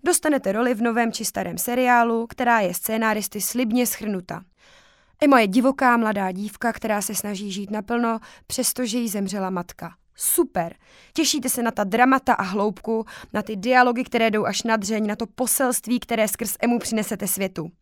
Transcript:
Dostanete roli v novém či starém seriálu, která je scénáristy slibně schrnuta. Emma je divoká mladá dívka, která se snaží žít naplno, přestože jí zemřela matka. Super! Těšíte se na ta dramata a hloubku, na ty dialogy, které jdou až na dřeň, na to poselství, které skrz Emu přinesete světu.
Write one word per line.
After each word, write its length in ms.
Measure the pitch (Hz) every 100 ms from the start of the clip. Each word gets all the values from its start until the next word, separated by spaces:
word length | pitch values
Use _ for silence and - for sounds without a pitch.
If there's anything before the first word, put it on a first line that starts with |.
Dostanete 480 | 277 349 311 277 226
roli 220 | 202 247
v 80 | 240
novém 300 | 233 233 233
či 140 | 220 220
starém 320 | - 180 175
seriálu, 680 | - 247 254 240 233 226 226
která 320 | - 240 233
je 140 | 190
scénáristy 680 | 175 - 220 220 214 196 208
slibně 460 | 190 233 247 240 240
schrnuta. 540 | - 214 190 180 170 190 _ _ _ _ _ _ _
Emma 180 | 302 269
je 80 | 214
divoká 500 | 196 254 269 262 240
mladá 340 | 220 202 190
dívka, 420 | 185 208 - 240
která 280 | 220 220 208
se 140 | 202 208
snaží 360 | 208 196 202
žít 200 | 190 202
naplno, 480 | 214 202 240 233 226 - - _
přestože 500 | - 247 - 247 233
jí 120 | 233
zemřela 400 | 202 196 202 190
matka. 460 | 185 175 - 165 - _ _
Super! 580 | - - - - 170 - _ - -
Těšíte 360 | - 311 294 262
se 140 | -
na 80 | 240
ta 120 | -
dramata 500 | 202 220 247 269 269
a 100 | 240
hloubku, 600 | 190 202 208 202 - 226 220 - -
na 80 | 208
ty 140 | 214 214
dialogy, 480 | 208 254 247 240
které 280 | 262 240 226
jdou 140 | 214 196
až 180 | 196
na 140 | 226 226
dřeň, 300 | 196 220 214
na 80 | 214
to 120 | 226
poselství, 720 | - 247 - 262 240 - 247
které 280 | - 233 214
skrz 280 | - 208 -
Emu 200 | 247 240
přinesete 480 | - 220 214 208 196
světu. 440 | - 190 185 165 _